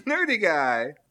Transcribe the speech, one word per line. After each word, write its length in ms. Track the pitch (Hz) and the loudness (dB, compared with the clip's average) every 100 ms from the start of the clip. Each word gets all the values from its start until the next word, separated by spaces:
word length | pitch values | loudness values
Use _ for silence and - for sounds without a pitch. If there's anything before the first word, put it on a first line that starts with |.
| - | -4
nerdy 340 | 320 339 233 | -2 0 2
guy. 540 | 190 151 131 117 120 147 _ | 2 2 0 0 -4 -10 _